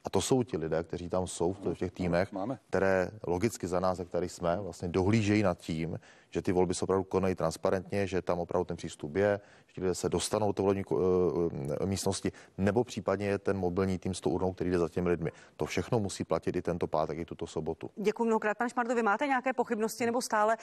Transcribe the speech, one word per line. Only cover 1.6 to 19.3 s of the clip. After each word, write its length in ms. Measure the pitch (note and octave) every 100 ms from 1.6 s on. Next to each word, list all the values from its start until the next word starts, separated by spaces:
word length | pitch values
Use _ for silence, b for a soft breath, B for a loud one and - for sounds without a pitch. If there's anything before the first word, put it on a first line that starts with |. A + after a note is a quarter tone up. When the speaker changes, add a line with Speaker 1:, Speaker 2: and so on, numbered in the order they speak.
| F2+ E2+
Speaker 1:
těch 160 | F#2
týmech, 400 | - F2+ E2+ G2
Speaker 2:
Máme. 280 | G2 G#2+ C3 _
Speaker 1:
které 420 | F#2+ F#2+ F#2+ F2+ A2 -
logicky 400 | F2+ A2 - F2+
za 120 | F2+
nás, 200 | F#2 F#2
jak 100 | F2
tady 200 | F2 F2
jsme, 280 | - E2+ F2+
vlastně 260 | F#2+ - F2
dohlížejí 560 | F#2+ F#2 A2+ G2+ G#2+
nad 140 | G2 F2
tím, 420 | - D#2+ E2 G#2 B B B
že 120 | E2+
ty 100 | G2+
volby 220 | F2+ F2+
se 120 | F2+ F#2
opravdu 180 | F#2+
konají 320 | F#2 F#2+ F#2+ F#2
transparentně, 720 | E2 - F#2 F#2 F2 G2+ F#2+
že 140 | F#2
tam 180 | - F2
opravdu 260 | E2+ F#2 F2
ten 120 | E2
přístup 380 | D#2+ - D2+ E2+
je, 240 | G#2 G2+ B B _
že 60 |
ti 80 | -
lidé 140 | F#2 F2
se 140 | E2+
dostanou 380 | E2+ - G#2+ G#2
do 60 |
té 80 | G2+
volební 220 | G2 G2
ko-, 160 | F#2+ - F#2 F#2 F2 E2+ E2+ - C#2
eh, 60 | D2
eh, 40 | F#2+
místnosti, 460 | F#2+ G2 F#2+ F#2 B B -
nebo 260 | G2+ G#2
případně 420 | A#2+ - F#2 G2 G2+
je 100 | G2
ten 200 | - G2
mobilní 420 | F2+ F2 F#2+ F2+
tým 140 | F#2+
s 80 | F2+
tou 80 | -
urnou, 240 | E2+ F#2
který 160 | F#2 F2+
jde 80 | F2+
za 100 | E2
těmi 200 | - F2
lidmi. 220 | E2 D#2+ B B -
To 80 | D#2
všechno 340 | - - A#2+
musí 240 | G2 -
platit 320 | - E2 - F2+
i 60 |
tento 260 | F2 E2+ D#2
pátek, 300 | D#2 D#2+ D#2
i 60 | E2
tuto 220 | - E2+
sobotu. 420 | E2 D#2+ D#2+ - -
Speaker 3:
Děkuji 300 | G3+ G#3 A3+
mnohokrát. 320 | A3 G#3+ G#3
Pane 120 | A#3+
Šmardo, 260 | - A#3 A#3
vy 80 |
máte 240 | A3 G#3
nějaké 260 | D4